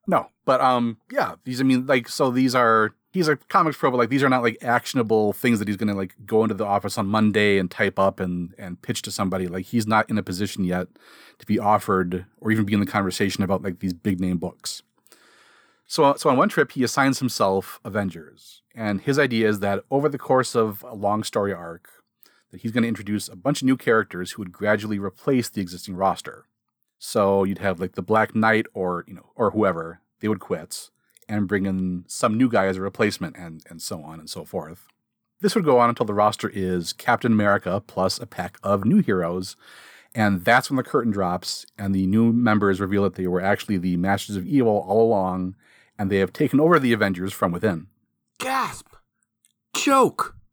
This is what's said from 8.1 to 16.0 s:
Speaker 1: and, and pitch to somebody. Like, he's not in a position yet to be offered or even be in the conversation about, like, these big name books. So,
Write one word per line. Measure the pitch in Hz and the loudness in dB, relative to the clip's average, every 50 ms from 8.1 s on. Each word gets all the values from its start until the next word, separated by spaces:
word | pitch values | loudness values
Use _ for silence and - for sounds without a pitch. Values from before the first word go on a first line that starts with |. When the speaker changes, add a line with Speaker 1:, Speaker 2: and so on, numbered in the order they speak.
| 95 - | 0 -2
Speaker 1:
and, | 95 92 90 90 87 85 - | -4 -6 -4 -6 -6 -8 -12
and | - - 90 90 90 | -14 -16 -16 -16 -10
pitch | - - 117 - - | -8 -8 -6 -6 -8
to | 104 | -8
somebody. | 92 - 101 95 92 92 92 | -6 -4 -2 -2 -2 -2 -4
Like, | 87 85 95 95 | -4 -6 -8 -6
he's | - - 117 107 | -4 -2 -2 0
not | 107 110 110 113 - | 2 2 2 2 2
in | 110 | -2
a | 107 95 | -2 -2
position | - 95 90 104 95 - - 95 | -4 -4 -4 -4 -4 -4 -4 -2
yet | 90 90 90 90 - _ _ _ - - - - - _ _ | -2 -2 -2 -4 -6 _ _ _ -20 -20 -20 -20 -20 _ _
to | - | -4
be | - 104 - | -2 -2 0
offered | 107 104 107 104 - - 98 95 92 90 92 92 92 - _ _ | 2 4 2 2 2 0 0 0 0 0 -4 -6 -8 -12 _ _
or | - 110 | -2 0
even | 110 110 107 | 0 2 2
be | 98 107 | 2 2
in | 101 | 0
the | 101 | 0
conversation | 95 - 104 95 92 - - 110 98 - - 101 | 0 0 -2 -2 -2 0 0 -2 0 0 -2 -2
about, | 92 98 92 - | 0 -2 -2 -4
like, | 101 87 - | -6 -6 -6
these | - 95 90 | -6 -6 -6
big | 85 - 107 95 87 | -4 -2 -2 -2 -2
name | 95 92 90 | -2 -2 -2
books. | 85 85 90 - _ - - - - - _ _ _ _ _ - - _ _ _ _ _ _ _ _ _ _ _ _ _ | -2 -4 -6 -10 _ -12 -12 -12 -12 -16 _ _ _ _ _ -20 -20 _ _ _ _ _ _ _ _ _ _ _ _ _
So, | - - - | -4 0 2